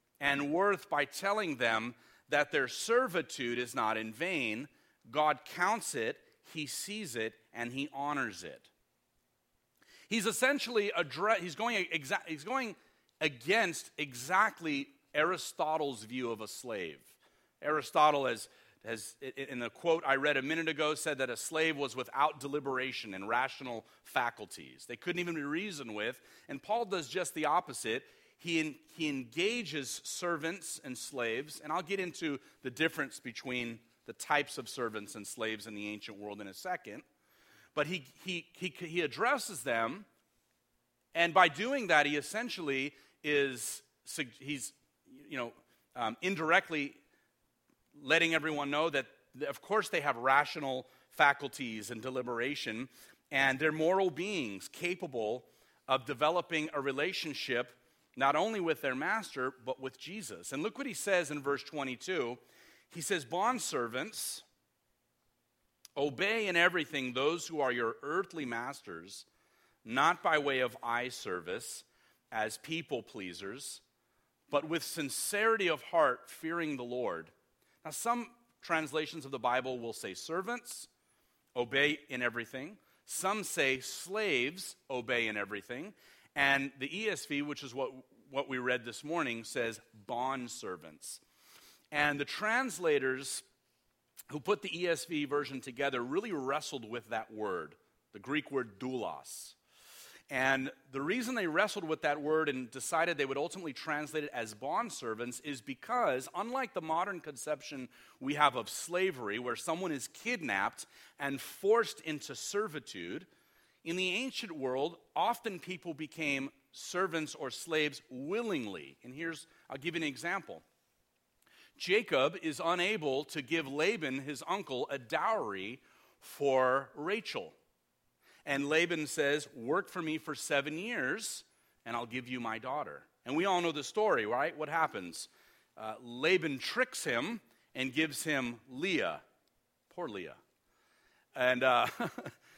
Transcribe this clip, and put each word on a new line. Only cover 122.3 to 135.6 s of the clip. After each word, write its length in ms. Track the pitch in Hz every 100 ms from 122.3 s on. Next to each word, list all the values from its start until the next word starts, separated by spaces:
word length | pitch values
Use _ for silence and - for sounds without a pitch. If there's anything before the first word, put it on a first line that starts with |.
| 180
is 180 | 160 143
unable 640 | 165 175 185 214 151 131 151
to 160 | 156
give 260 | 131 165 139
Laban, 520 | 143 175 220 147 131
his 240 | 135 135 -
uncle, 400 | 196 170 127 147
a 80 | 139
dowry 800 | 117 156 190 220 117 98 98 127 _ - - _
for 720 | - - 139 131 127 135 135 147
Rachel. 580 | 156 220 - 131 82 - _ _ _ _ _ _ _ - -
And 240 | 139 143
Laban 380 | 156 170 165 147
says, 400 | - 143 151 - 127
"Work 340 | 117 175 190
for 140 | 185
me 160 | 160 156
for 160 | 160 143
seven 420 | - 143 143 156
years, 640 | 220 226 131 202 214 - - _ _ _
and 120 | 117 117
I'll 100 | 117
give 220 | 127 123
you 120 | 127
my 200 | 117 113
daughter." 420 | 127 143 127 71 - _ -
And 100 | 147
we 100 | 196
all 160 | 180
know 100 | 170
the 120 | 151
story, 440 | 135 214 214 135 107
right? 280 | 120 156 151
What 140 | 147
happens? 580 | 160 156 104 90 82 - _ - _